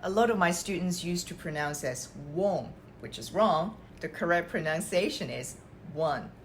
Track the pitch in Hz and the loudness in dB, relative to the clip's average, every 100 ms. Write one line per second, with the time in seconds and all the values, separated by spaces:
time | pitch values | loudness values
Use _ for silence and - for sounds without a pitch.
0 | 180 196 226 214 175 180 - 190 180 175 | 0 4 6 6 4 2 -2 -2 0 -2
1 | 175 175 - 175 175 151 147 147 135 123 | -2 -2 -4 -8 -6 -2 -2 -2 -4 -4
2 | - - 143 156 202 170 117 - - - | -8 -12 -6 0 2 2 -4 -12 -18 -16
3 | 110 - 104 175 214 160 180 - - - | -12 -10 -6 4 6 6 2 -6 -18 -10
4 | 156 - 170 175 170 - 156 160 214 180 | -10 -2 2 2 2 -2 0 -2 0 2
5 | 202 302 147 123 135 - - - - 147 | 2 -2 -6 -6 -8 -12 -18 -18 -12 -2
6 | 160 135 - - | 0 0 -4 -14